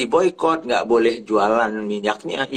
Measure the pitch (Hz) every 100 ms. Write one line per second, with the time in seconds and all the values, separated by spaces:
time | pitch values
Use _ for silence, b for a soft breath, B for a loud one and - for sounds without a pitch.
0 | 117 160 185 - 160 160 123 120 110 117
1 | 117 117 104 107 104 113 110 107 104 104
2 | 104 107 - - 135